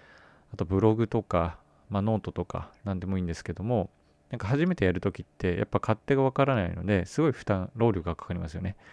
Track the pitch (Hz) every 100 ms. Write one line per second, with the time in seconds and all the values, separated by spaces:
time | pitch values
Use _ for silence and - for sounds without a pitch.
0 | - - - - _ 104 87 95 110 110
1 | 113 117 - 87 82 - _ _ - 101
2 | 104 110 - - 87 - - - 101 92
3 | 90 95 87 85 - 85 107 117 90 _
4 | _ _ _ 123 98 139 175 175 92 90
5 | 98 - - - 92 87 - 120 - 110
6 | - 135 135 131 139 120 85 85 90 98
7 | 87 - 156 - - 98 92 113 117 95
8 | 85 80 - 87 85 87 92 - -